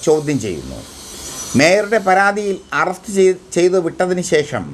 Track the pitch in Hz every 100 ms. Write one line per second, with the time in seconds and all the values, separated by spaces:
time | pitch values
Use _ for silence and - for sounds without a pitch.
0 | - 156 147 143 107 82 64 58 - -
1 | - - - - - - 151 196 208 220
2 | 190 185 196 202 208 190 - 139 165 180
3 | - 196 190 180 - - 180 185 165 -
4 | 185 180 175 156 147 123 80